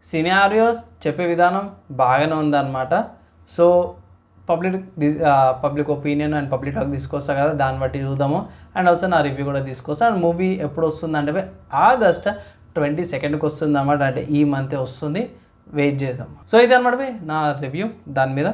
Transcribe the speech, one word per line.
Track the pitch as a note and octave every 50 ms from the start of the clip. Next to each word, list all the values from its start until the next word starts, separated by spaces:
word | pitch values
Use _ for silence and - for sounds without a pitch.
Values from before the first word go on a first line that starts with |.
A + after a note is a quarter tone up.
| _ -
సినారియోస్, | - D#3+ D#3+ F3 F#3 G3 G3 G3 G#3 A3 A3 A#3 A#3 A3+ - - - _ - D#3
చెప్పే | - F3 F3+
విధానం | E3+ E3+ E3 F3 F3 F#3 G3 G3+ G3+ - - _ _
బాగానే | C#3 B2+ C3 B2 B2+ C3+ D3 D#3+ D#3+
ఉందన్నమాట. | D#3 D3+ D3+ D3 C#3+ C#3 C#3 C3+ C3 C3 C3 E3+ F#3+ A3+ - - - _ _ _ _ - _ - -
So, | E3+ F3 F3 F3 F3 F3 - - - _ - _ _ _ _ _ - -
పబ్లిక్ | E3+ E3 F3 F#3 F#3 F#3+ F#3 - - -
డిస్-, | D3 D3 D3+ D3 E3
ఆ, | D3 C#3 C3+ C3+ C3
పబ్లిక్ | C3 B2+ - C#3+ C#3 C#3+ D3 D3
ఒపీనియన్ | D3 C#3+ C#3 D3 D3 D3 D3+ D3+ D3+
and | D3 C#3 C3+
పబ్లిక్ | D3 B2+ C#3 C#3 C#3
టాక్ | A3 F3+ C#3+
తీసుకొస్తా | C#3+ C3 C#3 - - C#3+ C#3 - C#3+
కదా, | C#3 C#3 D3+
దాన్ని | D#3 C#3+ C#3 C3 C3 C3
బట్టి | C3+ C3 C3 C#3+
చూద్దాము. | C3+ C3+ C3+ C3+ C#3+ C#3 D3 F3+ G#3+ - - - - - - F#3+
And | F#3 F3+
also | F3 E3+ F#3
నా | F#3+ F#3 D#3+
రివ్యూ | D3 C#3+ C3 C#3 C#3+
కూడా | C#3 C#3 C#3
తీసుకొస్తా. | C3 C3+ C3 B2+ - - D3 D3 A#3 A#3
And | A3 F#3+
మూవీ | E3+ E3+ E3+ E3+ F#3 F#3 F#3+ F#3+
ఎప్పుడు | F3+ C#3+ - E3 D#3+ D#3+
వస్తుందంటే, | D#3 - - D#3+ D#3 D3+ C#3+ D3 D3+ F#3 - - - - - - -
ఆగస్ట్ | C#3 E3 A3 B3+ B3 A3 F#3 D#3+ - - G#3 G3+ - - - - _ - - -
ట్వంటీ | E3 D3 C#3+ D3+ D#3+ F3+
సెకండ్కి | E3+ - C3 D3 D3 D3 D#3 D#3
వస్తుందన్నమాట, | D3+ D3+ - E3 D3+ D3 C#3+ C#3 C#3 D3 C#3+
అంటే | C#3+ C3+ B2+ B2 -
ఈ | - D3+ D3 D3+
మంతే | D3 C#3 C3+ C3+ C3+ D3+ C#3
వస్తుంది. | C3 B2+ - - - D3+ D#3 F#3+ B3 B3 - - _ _ _ _ _ - -
వెయిట్ | D3 C#3+ C#3+ C#3 C3+ C#3
చేద్దాం. | C3 B2 B2+ B2 - - - - - -
So, | A3+
ఇది | A#3+ A#3+ B3+
అనమాట, | B3 B3 B3 A#3+
భయ్, | B3+ C4+ C4 A#3+ G#3
నా | E3+ D#3 D#3 D#3 D3+ D3+ C#3+ C#3
రివ్యూ | C#3+ C3+ C3+ D#3+ G3+ A3+ A3 - - D#3
దాని | C#3 C#3 C3+ C3 C3+
మీద. | C#3 D3+ F#3